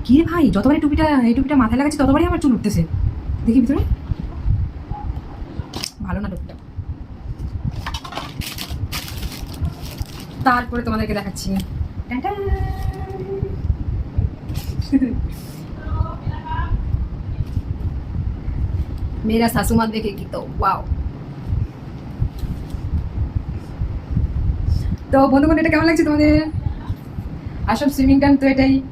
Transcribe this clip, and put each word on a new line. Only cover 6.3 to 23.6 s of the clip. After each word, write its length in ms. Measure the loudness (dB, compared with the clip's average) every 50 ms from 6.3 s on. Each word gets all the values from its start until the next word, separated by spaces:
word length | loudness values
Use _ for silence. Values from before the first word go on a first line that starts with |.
| -6 -8 -10 -10 -12 -14 -16 -14 -12 -12 -10 -10 -10 -10 -10 -14 -14 -14 -12 -12 -10 -8 -8 -8 -8 -6 -6 -6 -6 -6 -8 -8 -8 -8 -10 -10 -10 -10 -10 -10 -10 -8 -8 -8 -8 -10 -8 -8 -6 -8 -6 -6 -6 -8 -8 -8 -10 -8 -8 -8 -6 -8 -10 -10 -6 -4 -4 -6 -6 -6 -10 -12 -8 -8 -10 -10 -10 -12 -12 -12 -10 -2 0
তারপরে 380 | 2 2 2 0 -2 -6 -4
তোমাদেরকে 320 | -2 -2 -2 -2 -2 -2 -2
দেখাচ্ছি। 420 | -4 -4 -6 -8 -8 -6 -4 -4 -4 -4 -4 -4 -6 -6 -6 -6 -10 -8 -6
টাটা! 200 | -6 -4 -2 -4 -4 -2 0 -2 0 0 0 -4 -4 -2 -4 -4 -4 -4 -8 -8 -8 -8 -6 -6 -4 -4 -4 -6 -6 -6 -2 -2 -2 -2 -2 -4 -2 -4 -4 -2 -2 0 0 0 -2 -4 -8 -6 -6 -6 -4 -6 -4 -4 -2 2 2 2 2 2 -2 -2 -4 -4 -4 -6 -10 -12 -12 -12 -10 -10 -10 -10 -6 -6 -2 -2 -2 -2 -4 -6 -6 -6 -6 -6 -6 -6 -4 -4 -2 -2 -2 -2 -2 -2 -2 -2 -2 -4 -6 -8 -8 -8 -6 -6 -6 -4 -4 -6 -4 -4 -6 -4 -4 -6 -6 -6 -8 -6 -6 -4 -4 -4 -6 -6 -6 -6 -4 -2 -4 -2 -2 -4 -4 -4 -6 -6 -6 -6 -6 -4 -2
মেয়েরা 240 | 0 2 4 4 4
শাশুমা 380 | 2 2 2 4 4 4 2 2
দেখে 240 | -2 -2 -4 -4
কি 140 | -4 -6 -8 -8
তো, 160 | -8 -8 -8 -8 -4 0
ওয়াও! 260 | 0 0 0 0 -2 -4 -4 -2 -2 -6 -6 -8 -10 -12 -12 -10 -6 -2 -2 -2 -2 -4 -6 -12 -12 -12 -12 -12 -12 -12 -4 -2 -2 -2 -2 -4 -4 -4 -4 -6 -6 -8 -8 -6 -6 -2 -2 -2 -2 -2 -2 -2 -2 -2 -2 -4 -4 -4 -6 -8